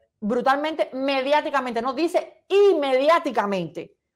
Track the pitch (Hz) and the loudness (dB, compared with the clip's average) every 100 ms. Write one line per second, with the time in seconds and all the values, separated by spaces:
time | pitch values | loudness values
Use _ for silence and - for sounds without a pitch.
0 | _ - 208 247 247 277 302 320 302 262 | _ -10 -4 0 0 0 -2 -4 -4 -2
1 | 269 269 262 294 302 269 254 233 247 254 | -2 -2 0 0 0 -4 -4 -6 -4 -2
2 | 330 359 - _ - 392 403 339 277 262 | -2 -2 -4 _ 0 4 6 4 2 2
3 | 285 330 320 226 202 190 165 - - _ | 4 2 0 -2 -2 -4 -6 -10 -16 _
4 | _ | _